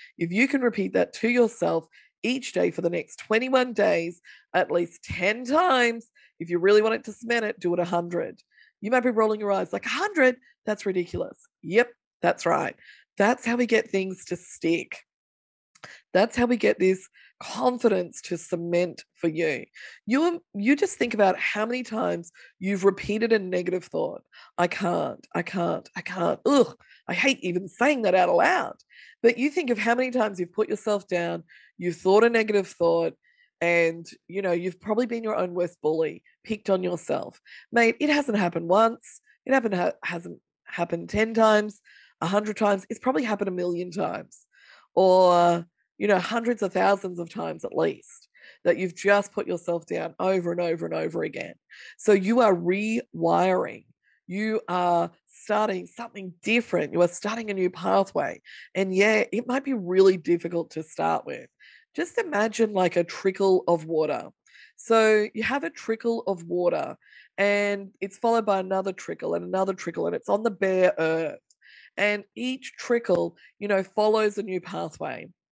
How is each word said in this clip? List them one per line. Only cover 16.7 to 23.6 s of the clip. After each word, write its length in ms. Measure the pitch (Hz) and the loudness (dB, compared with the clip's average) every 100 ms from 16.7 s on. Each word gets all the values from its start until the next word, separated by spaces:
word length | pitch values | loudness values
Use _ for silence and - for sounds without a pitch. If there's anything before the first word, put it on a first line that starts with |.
| - | 4
this 280 | 185 190 - _ _ - | 2 2 -4 _ _ -18
confidence 800 | - 214 254 247 226 190 175 - | -12 -2 -2 2 2 0 -2 -10
to 160 | - 170 | -10 -10
cement 640 | - 170 170 175 175 - - | -6 -6 -2 0 -2 -6 -20
for 140 | _ 170 | _ -4
you. 380 | 156 160 127 113 - - - - | -2 -2 -4 -8 -18 -20 -14 -2
You, 360 | 262 339 339 - | 0 0 -2 -8
you 220 | 202 208 294 | -4 0 2
just 220 | 392 - | 0 -2
think 160 | 240 | -2
about 240 | 214 196 - | 4 2 2
how 280 | - 208 220 | -2 -4 -4
many 180 | 254 | -4
times 480 | 240 220 180 175 170 - - _ | -6 -4 -2 -4 -8 -20 -20 _
you've 260 | 185 202 196 | -4 2 2
repeated 480 | 190 - 214 226 | 2 -2 -2 2
a 60 | 220 | 2
negative 440 | 185 180 | 0 -4